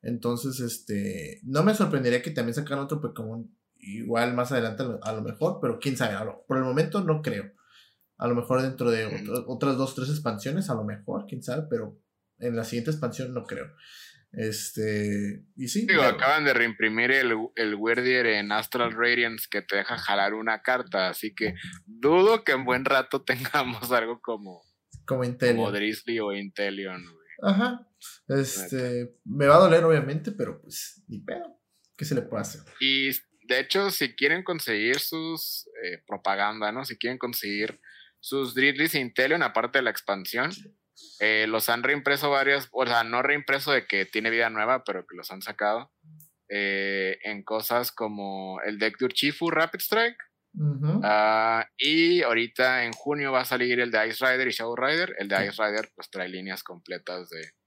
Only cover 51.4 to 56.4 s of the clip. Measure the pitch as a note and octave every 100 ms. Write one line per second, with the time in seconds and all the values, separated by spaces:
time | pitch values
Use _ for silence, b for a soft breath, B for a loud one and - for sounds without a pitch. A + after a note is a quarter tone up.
51.4 | A2 A2+ A2 - C3+ D#3 E3+ F3 C3+ A#2
52.4 | A#2 - B2+ B2+ A#2+ A2 - D3 C#3+ C3
53.4 | B2 B2+ B2 B2 A#2+ A2+ A2 A2 C3 B2+
54.4 | B2+ - A#2 A#2+ C3 D#3+ F3+ - G2 G2
55.4 | G2+ G2+ G#2+ G#2 A2 _ - G2 F#2 F#2